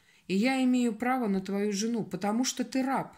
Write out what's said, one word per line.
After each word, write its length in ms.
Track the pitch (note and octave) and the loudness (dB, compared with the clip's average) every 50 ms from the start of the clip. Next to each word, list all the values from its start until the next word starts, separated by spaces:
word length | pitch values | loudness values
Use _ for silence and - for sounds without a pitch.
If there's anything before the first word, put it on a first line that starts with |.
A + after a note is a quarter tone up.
| _ _ _ _ _ - | _ _ _ _ _ -2
И 60 | F3+ | 0
я 260 | G3 G#3+ C4 C4+ C4 C4 | 2 2 2 2 2 2
имею 300 | B3+ B3+ B3 A#3+ A#3+ G#3+ | 4 4 4 2 0 0
право 320 | A3 A#3 B3 C4 C4 A#3+ | 0 0 0 0 0 0
на 140 | G#3 G3 F#3+ | 0 0 0
твою 320 | F#3+ G3 F#3+ G3+ G3+ G#3 G3+ | 0 -2 -2 -2 0 0 -2
жену, 320 | F#3+ G#3+ A3+ A#3+ A3+ F#3 | -2 -2 -2 -2 -2 -4
потому 400 | - - F3 - G3+ G#3+ A#3 C4 | -4 -4 -4 -2 0 0 0 0
что 200 | B3+ - - B3+ | 0 -2 -4 -4
ты 180 | B3 - C4 B3+ | -2 -2 -2 0
раб, 340 | C4 C4 G#3+ D#3+ - - | 0 0 -2 -2 -4 -10